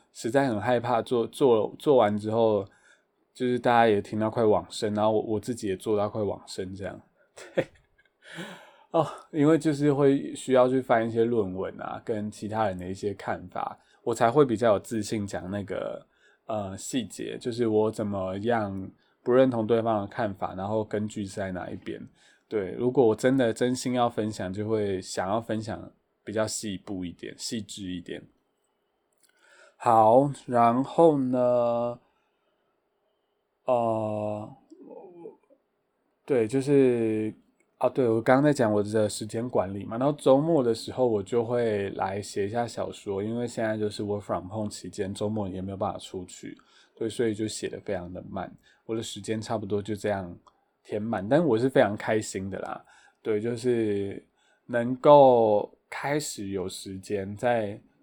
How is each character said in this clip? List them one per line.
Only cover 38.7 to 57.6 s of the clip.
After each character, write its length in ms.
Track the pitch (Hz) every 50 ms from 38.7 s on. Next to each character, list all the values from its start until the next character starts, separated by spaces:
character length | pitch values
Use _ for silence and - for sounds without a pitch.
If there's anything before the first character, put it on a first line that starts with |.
我 120 | 104 104 101
的 260 | 104 107 110 107 101
时 160 | - - 110
间 240 | 107 - 113 123 123
管 240 | - 110 92 95 98
理 100 | 101 98
嘛， 140 | 104 110
然 100 | 117 135
后 60 | 147 147
周 260 | 147 - 139 131 139
末 240 | 151 165 170 143 123
的 100 | 117 113
时 180 | 113 - 110
候 160 | - 131 127
我 140 | 120 110 101
就 220 | 98 - 120 117 113
会 460 | 117 123 120 120 110 104 101 98 95
来 300 | - - 95 95 98 104
写 260 | 101 - - 107 98
一 20 | 101
下 160 | 113 120 120
小 240 | 107 - 104 95 92
说， 320 | 92 - - 104 98 98 104
因 120 | 110 117
为 120 | 120 120
现 160 | 117 - 123 113
在 120 | 110 110
就 140 | 107 107 104
是 140 | 101 - 107
work 180 | 101 104 104
from 260 | 101 - 107 90 90 92
home 180 | 101 110 107 104
期 180 | - - -
间， 240 | 92 - - 98 95
周 160 | 101 - 107
末 220 | 104 110 110 101 92
也 140 | 92 92 92
没 80 | 98
有 60 | 98
办 140 | 95 107 98
法 60 | 95
出 260 | 95 - - - 92 90
去， 300 | - - - - 98 - - _ _ _ _ _ _ _
对， 140 | - 117 110
所 180 | 107 - 120
以 60 | 113 107
就 140 | 110 110
写 200 | 104 - - 104
得 120 | - - 98
非 140 | - - 98
常 180 | 90 90 87 92
的 100 | - - 101
慢， 260 | 101 92 - - - _ _ _ _ _ _
我 100 | - 113
的 60 | 117
时 180 | 107 - - 107
间 220 | 98 110 110 110
差 160 | 107 - 117
不 80 | 107 107
多 160 | 98 104 101
就 140 | 98 110 107
这 140 | 101 - 104
样 260 | 101 98 92 87 87 - _ _ _ _ _ _ _ _ _
填 180 | - - 104
满， 260 | 107 117 113 95 92
但 180 | 107 135 160 180
我 120 | 143 110
是 120 | 110 123 135
非 120 | - 143
常 160 | 117 101 107
开 220 | - - 120 113 110
心 300 | 104 - - 98 95 98
的 100 | 95 92
啦， 260 | - - - - - _ _ _ _ _ _ _
对， 200 | - 117 107 104
就 140 | 107 117 123
是 640 | 113 123 123 120 117 110 104 101 101 98 98 95 - - _ _ _ _ _ _ _ _
能 280 | - 123 120 117 123 127
够 840 | 123 - 151 147 143 135 131 123 117 113 107 104 104 - - _ _ _ _
开 300 | - - - 139 147 151
始 280 | 151 - - 107 101
有 220 | 98 95 95 90 95
时 280 | - - - 101 95
间， 380 | 95 95 - 104 98 95 98 104
在 440 | 107 131 120 120 117